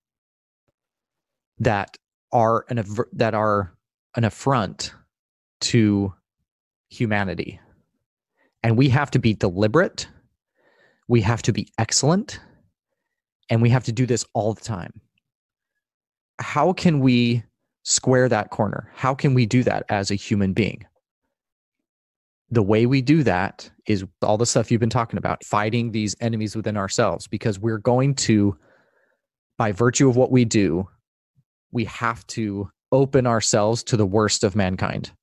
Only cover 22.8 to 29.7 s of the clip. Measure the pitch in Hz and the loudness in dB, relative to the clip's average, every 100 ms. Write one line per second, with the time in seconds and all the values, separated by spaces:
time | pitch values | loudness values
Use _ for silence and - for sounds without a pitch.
22.8 | 120 135 127 160 117 90 95 - - _ | 2 2 2 2 4 2 -2 -6 -20 _
23.8 | - 104 92 - 101 107 117 - 113 117 | -4 -4 -4 -6 -2 0 2 0 0 0
24.8 | 117 123 117 104 - - - 104 104 120 | 0 -2 -2 -4 -4 -6 -4 -2 0 -2
25.8 | 117 110 107 - 117 113 107 110 110 107 | -2 -2 -4 -4 -4 -4 -6 -6 -6 -4
26.8 | 98 - 110 85 - 104 120 95 110 110 | -4 0 0 -2 -6 -6 -4 -4 -4 -2
27.8 | 104 123 139 135 - 107 101 98 _ _ | 0 2 2 0 2 4 4 0 _ _
28.8 | _ _ _ _ _ _ _ - 113 | _ _ _ _ _ _ _ -4 -4